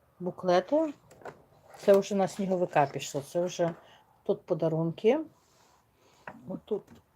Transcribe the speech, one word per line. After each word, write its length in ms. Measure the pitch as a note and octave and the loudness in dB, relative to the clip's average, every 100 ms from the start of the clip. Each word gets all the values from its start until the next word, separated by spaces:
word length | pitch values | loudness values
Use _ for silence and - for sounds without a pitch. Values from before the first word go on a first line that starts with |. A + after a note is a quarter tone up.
| _ - | _ -12
буклети. 760 | F3+ - F#3 F#3 F#3 D4+ D#4+ - _ - - - _ _ _ - | -10 -6 2 2 2 0 0 -6 _ -20 -20 -20 _ _ _ -2
Це 200 | - G3 | 4 4
вже 180 | G3 G3+ | 4 -2
на 120 | F#3+ | -2
сніговика 580 | - F#3 F#3 F3+ D#3 C#3 | -2 -2 -2 0 2 0
пішло. 360 | - - C#3+ | -2 -8 -8
Це 200 | C#3 F3 F3+ | -6 -4 -4
вже 300 | F3 E3+ E3+ - - _ _ | -2 -2 -4 -16 -20 _ _
тут 180 | - G3 | -4 -4
подарунки. 800 | - E3 E3 D#3+ E3 E3 G#3+ D4+ D4+ _ _ _ _ _ _ _ _ _ - - - | -2 -2 0 0 -2 0 2 2 -2 _ _ _ _ _ _ _ _ _ -20 -18 -14
Отут 340 | - - G3+ - - _ | -12 -8 -8 -8 -20 _